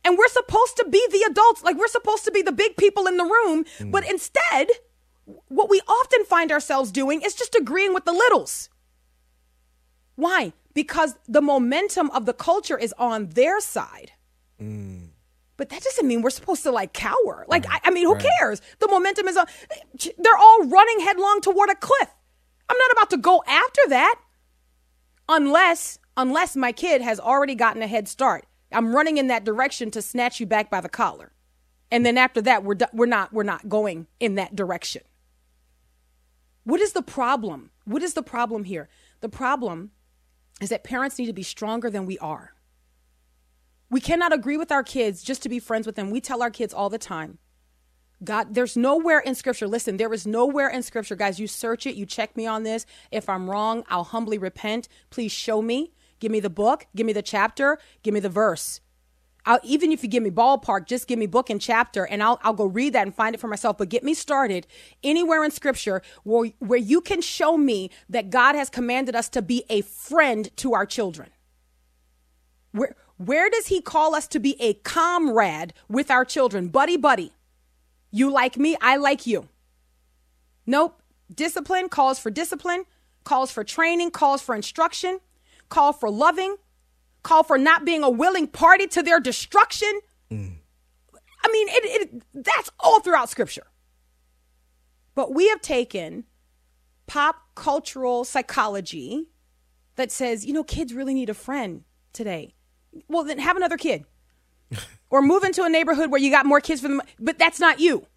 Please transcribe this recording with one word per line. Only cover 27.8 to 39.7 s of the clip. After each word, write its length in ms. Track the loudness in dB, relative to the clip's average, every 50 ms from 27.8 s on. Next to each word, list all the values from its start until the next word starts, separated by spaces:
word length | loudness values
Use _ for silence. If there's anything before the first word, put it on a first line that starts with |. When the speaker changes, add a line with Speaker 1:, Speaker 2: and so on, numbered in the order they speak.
Speaker 1:
a 40 | -8
head 220 | -4 -4 -4 -6 -6
start. 380 | -6 -2 0 0 0 -2 -8 _ _ _ _ _
I'm 220 | -2 -2 0 2 2
running 240 | 2 2 2 2 0
in 100 | 0 0
that 160 | -2 -2 -2
direction 460 | -4 -2 0 -2 -2 -2 -6 -10 -8
to 100 | -8 -10
snatch 380 | -10 -8 -4 -4 -4 -4 -4 -6
you 60 | -4
back 240 | -2 0 -2 0 _
by 100 | -6 -6
the 80 | -6 -8
collar. 440 | -4 -2 -2 -2 -2 -8 -20 -20 _ _ _ _ _ _ _ _ _ _ _ _
And 140 | 0 2 2
then 140 | 2 4 4
after 220 | 2 2 2 0
that, 220 | 2 2 2 2 2
we're 100 | -4 -2
do-, 120 | -2 -2 -2
we're 140 | 2 0 0
not, 260 | 2 2 -2 -2 -4
we're 120 | -4 -4 -4
not 240 | -4 -4 -6 -6 -4
going 400 | -2 -2 -2 -2 -6 -8 -14 _ _ _
in 160 | -4 -2 -2
that 220 | -4 -6 -6 -6
direction. 460 | -6 -4 -4 -6 -8 -8 -12 -12 -12 _ _ _ _ _ _ _ _ _ _ _ _ _ _ _ _ _ _ _ _ _ _ _ _ _ _ _ _ _ _ _ _ _
What 160 | -2 0 0
is 120 | 0 0
the 100 | -2 -6
problem? 680 | -6 -6 -6 -4 0 0 0 -2 -2 -8 -10 -12 -16 -20 _ _ _
What 180 | -6 -6 -4
is 120 | -4 -4 -6
the 80 | -6
problem 420 | -8 -6 -4 -4 -4 -4 -4 -8 -8
here? 240 | -8 -10 -12 -12 _ _ _ _ _ _ _
The 80 | -14 -14
problem 640 | -10 -6 -4 -4 -4 -4 -4 -8